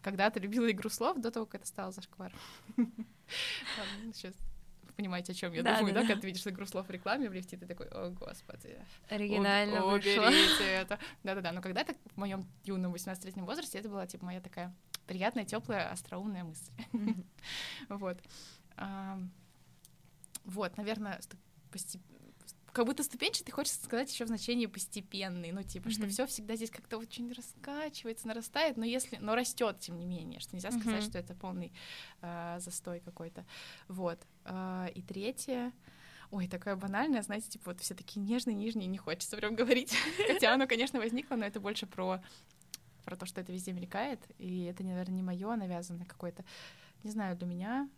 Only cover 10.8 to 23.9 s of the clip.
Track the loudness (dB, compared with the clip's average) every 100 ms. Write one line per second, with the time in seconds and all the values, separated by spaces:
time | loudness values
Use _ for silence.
10.8 | 2 -2 -4 -6 -4 0 0 -2 0 0
11.8 | 0 -4 -8 -4 -2 -2 -6 -10 -2 0
12.8 | 0 -2 -6 -6 -8 -6 -4 -4 -4 -6
13.8 | -6 -6 -6 -6 -6 -8 -8 -8 -8 -8
14.8 | -12 -12 -6 0 2 2 -2 -4 0 0
15.8 | 0 -4 -6 -6 -4 -4 -6 -10 -12 -12
16.8 | -4 0 2 0 -4 -14 -8 -6 -6 -10
17.8 | -8 -4 -4 -4 -10 -18 -18 -20 -20 -10
18.8 | -6 -6 -6 -6 -6 -10 -20 -20 -20 -20
19.8 | -20 -20 -20 -20 -16 -14 -8 -4 -4 -2
20.8 | -4 -2 -4 -6 -10 -18 -20 -20 -14 -10
21.8 | -8 -10 -14 -20 -20 -20 -20 -20 -6 0
22.8 | 2 2 -2 0 0 0 -4 -2 -2 -2
23.8 | -2